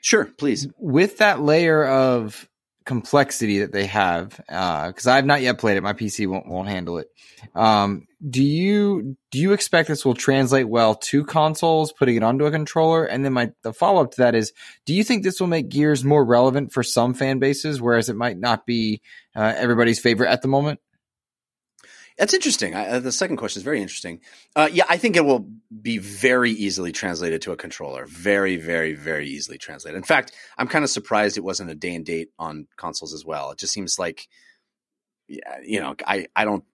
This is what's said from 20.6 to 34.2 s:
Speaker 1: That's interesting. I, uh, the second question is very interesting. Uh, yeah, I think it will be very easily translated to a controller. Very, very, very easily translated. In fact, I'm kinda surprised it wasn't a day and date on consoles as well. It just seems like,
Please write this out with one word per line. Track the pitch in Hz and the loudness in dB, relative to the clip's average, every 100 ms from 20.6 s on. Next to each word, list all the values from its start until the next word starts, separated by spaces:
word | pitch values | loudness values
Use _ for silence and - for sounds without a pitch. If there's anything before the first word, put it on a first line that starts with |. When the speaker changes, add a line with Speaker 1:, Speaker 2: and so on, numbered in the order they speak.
| 147 147 _ _ _ _ _ _ _ _ _ _ - - - - | 0 -6 _ _ _ _ _ _ _ _ _ _ -20 -20 -20 -4
Speaker 1:
That's | 208 | 0
interesting. | 381 330 - 90 90 | 2 0 -2 -4 -6
I, | 101 | -4
uh, | 123 | -4
the | 127 | -4
second | - 185 143 | -4 -4 -4
question | 113 - | -6 -8
is | |
very | 98 147 | -6 -6
interesting. | 190 - 90 85 - - _ | -6 -10 -14 -16 -20 -20 _
Uh, | - 151 | 0 0
yeah, | 165 175 | 2 2
I | 175 | 2
think | 233 170 | 2 2
it | |
will | 147 127 101 110 _ 110 | 4 2 0 -20 _ -12
be | 110 113 | -6 -6
very | 98 101 127 127 120 | -6 -2 2 2 2
easily | 110 101 90 87 | -2 -4 -4 -6
translated | 82 95 82 85 82 | -6 -6 -6 -6 -6
to | 87 | -6
a | 82 | -10
controller. | 87 - 73 65 - | -12 -14 -12 -12 -14
Very, | 85 90 101 98 87 | -8 0 0 0 -4
very, | 80 82 80 | -4 -2 -2
very | 76 73 76 73 | -6 -8 -6 -6
easily | 71 71 - | -10 -12 -14
translated. | - 73 78 85 | -18 -18 -14 -14
In | |
fact, | - 160 - - - - | 0 0 0 -16 -20 -8
I'm | 123 | -2
kinda | 139 143 | -2 -2
surprised | - - 107 107 101 | -4 -2 0 0 -2
it | |
wasn't | 92 92 90 | -8 -8 -10
a | |
day | 78 90 | -10 -10
and | 87 80 | -8 -6
date | 82 82 _ | -8 -8 _
on | 80 76 73 - | -12 -12 -18 -14
consoles | 85 78 80 | -12 -12 -14
as | 78 | -16
well. | 80 78 69 | -10 -8 -8
It | 71 | -10
just | 92 | -8
seems | - 92 - | -8 -6 -4
like, | 90 78 | -6 -8